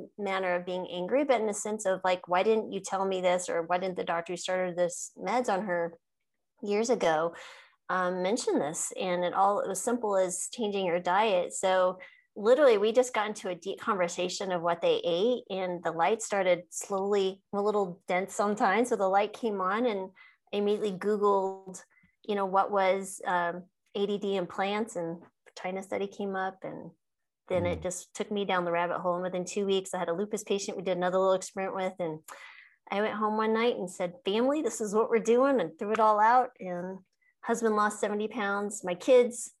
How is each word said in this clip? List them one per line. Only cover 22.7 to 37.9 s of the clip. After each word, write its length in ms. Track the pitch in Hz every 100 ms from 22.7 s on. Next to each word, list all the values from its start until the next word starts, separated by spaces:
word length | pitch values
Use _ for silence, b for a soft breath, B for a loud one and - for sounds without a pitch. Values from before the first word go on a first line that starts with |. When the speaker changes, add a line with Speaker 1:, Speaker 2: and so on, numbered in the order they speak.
Speaker 1:
was, 500 | 202 190 190 190 - -
um, 380 | 180 175 175 180 _ _ 208
A 100 | 202
D 120 | 202
D 180 | 202 196
in 100 | 175
plants, 480 | - 196 208 226
and 260 | 175 165 175 - _ _ -
China 240 | 185 190
study 240 | 196 202 196
came 300 | 196 202 190
up, 220 | 190 190
and 300 | 156 156 170 - _ _ _ _ -
then 180 | 185 175
it 140 | 160
Speaker 2:
Mm. 20 |
Speaker 1:
just 320 | 180 180 -
took 160 | - 208
me 140 | 208
down 200 | 196 185
the 60 | 175
rabbit 300 | 170 175 -
hole. 140 | 180
And 80 | 175
within 200 | 180 180
two 220 | 180 - 196
weeks, 260 | 190 190
I 60 | 180
had 100 | 175
a 40 |
lupus 320 | 170 208 208
patient 320 | - 196 196 -
we 80 |
did 120 | 180 175
another 220 | 180 185
little 140 | 190
experiment 420 | 185 - 196 190
with, 200 | 190 185 185
and 220 | 175 156 - B B B B B -
I 100 | 202
went 140 | 214
home 220 | 214 214 220
one 160 | 220
night 240 | 220 240 220
and 120 | 185
said, 240 | - 180 180
"Family, 380 | - 208 254 302
this 180 | 262 -
is 140 | 214
what 160 | 214 226
we're 80 | 233
doing," 420 | 202 240 269 262
and 160 | 165 -
threw 140 | 202
it 80 | 220
all 220 | 214 208
out. 300 | 220 247 240 -
And 380 | 185 175 180 190 _ _ _ _
husband 320 | - 233 226
lost 240 | 214 208